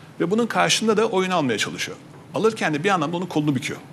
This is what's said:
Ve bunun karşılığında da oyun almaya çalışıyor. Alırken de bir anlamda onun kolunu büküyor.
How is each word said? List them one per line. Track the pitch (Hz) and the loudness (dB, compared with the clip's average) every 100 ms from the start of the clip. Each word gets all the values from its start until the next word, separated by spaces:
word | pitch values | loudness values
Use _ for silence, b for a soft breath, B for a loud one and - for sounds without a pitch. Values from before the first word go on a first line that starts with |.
| B - | B -4
Ve | 170 | 0
bunun | 220 233 | 0 2
karşılığında | 185 170 - 220 208 | 2 2 2 2 2
da | 220 | 2
oyun | 190 185 | 2 0
almaya | 180 135 104 | 2 2 0
çalışıyor. | - 87 - - - - - - | -2 -6 -8 -10 -18 -20 -8 0
Alırken | 220 220 185 | 0 2 -2
de | 147 | 0
bir | 190 | 2
anlamda | 185 151 175 | 2 0 -4
onun | 185 | -2
kolunu | 156 151 127 | 0 0 0
büküyor. | - 71 - | -4 -8 -14